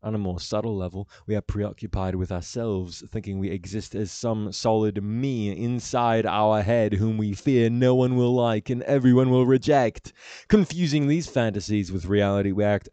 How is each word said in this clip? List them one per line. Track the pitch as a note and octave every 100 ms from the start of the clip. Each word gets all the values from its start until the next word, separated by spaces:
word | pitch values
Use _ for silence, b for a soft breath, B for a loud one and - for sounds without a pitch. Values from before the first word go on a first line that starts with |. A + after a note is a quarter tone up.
On | A2 A2
a |
more | G2 F2+
subtle | - G#2+ A2+ G2+
level, | F2+ F#2+ G2+ b b
we | G#2
are |
preoccupied | - G#2 G#2 - G#2 G2 F#2 F#2
with | F#2
ourselves, | F2+ - A#2+ A#2 G2 F2+ E2 -
thinking | A2 G2+ F#2+
we | F#2+
exist | F#2+ F#2 G#2+ -
as | G2 G#2
some | - A#2 A2 G#2
solid | G2 A#2 A2 G#2+ G2+
me | G#2 A2+ C3+ B2 G#2 F#2
inside | A#2 B2 - B2 A#2 A2+ A2
our | G2 G#2+ G#2+
head | G2+ A#2 G#2+
whom | G2+ A2 G#2+
we | G#2+
fear | G2 - B2+ A#2
no | A#2+ B2+
one | B2+ B2+ B2+
will | B2
like | B2 A#2+ A2 -
and | B2
everyone | - C#3 B2+ B2 C3
will | B2+ B2+
reject. | C3 G#2+ C#3+ A#2 - - - B B B
Confusing | G#3+ F3+ D#3+ E3+ D3+ C#3+
these | D#3+ -
fantasies | C3+ A#2 G2+ F#2 G#2+ F2+
with | F#2 F2
reality, | G2+ G2+ G2+ G2
we | G2
act | G#2 G2+ -